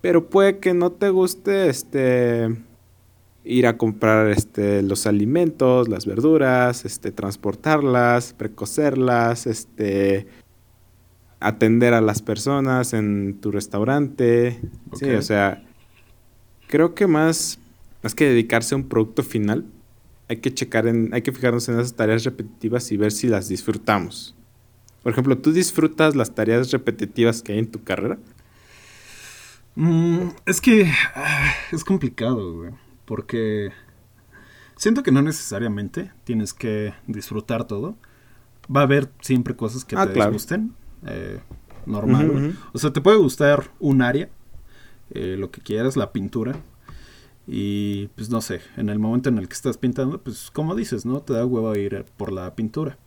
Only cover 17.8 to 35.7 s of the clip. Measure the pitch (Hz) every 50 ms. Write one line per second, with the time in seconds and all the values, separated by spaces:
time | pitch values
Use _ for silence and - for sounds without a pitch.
17.8 | - - - - - 117 - - 151 143 123 117 117 117 117 113 117 - 139 135
18.8 | 135 - - 117 110 107 - - 120 - - 113 104 101 110 151 - - - -
19.8 | - _ - - _ - - _ _ _ 120 113 - 127 - - 127 - - 113
20.8 | 110 117 117 117 113 - - 123 117 139 131 127 127 123 117 120 120 - 120 117
21.8 | 120 127 - - 113 107 110 113 113 131 120 - 107 104 - - - 110 117 123
22.8 | 120 - 107 98 104 107 107 - - 123 110 98 92 95 92 87 - - 107 -
23.8 | - - 107 98 85 85 - - - - - _ - _ _ _ _ _ _ _
24.8 | _ _ _ _ _ 123 117 135 127 139 131 127 - 151 160 180 180 170 - -
25.8 | 160 156 156 - 156 156 147 139 113 - - - 107 104 113 120 127 127 - 127
26.8 | - - 107 104 107 101 - - 117 117 117 117 - - 104 107 110 107 - 104
27.8 | - - 95 - 92 123 185 - - - - - _ _ _ - _ _ - -
28.8 | - - - - - - - - - - - - - - - - - - _ -
29.8 | 156 170 165 165 165 170 170 175 180 175 - - _ - 185 - - 262 226 214
30.8 | 196 165 139 - - - - - - 147 151 143 143 143 - - - - - 160
31.8 | - - 190 185 143 127 - - 110 117 127 113 98 90 82 82 85 87 110 -
32.8 | _ _ - - _ - 110 104 104 - - 117 113 110 107 107 104 98 - -
33.8 | - - _ _ _ _ _ _ _ _ _ - - - - - - - _ -
34.8 | - 214 226 269 269 - 131 135 143 156 151 - - - 101 101 117 113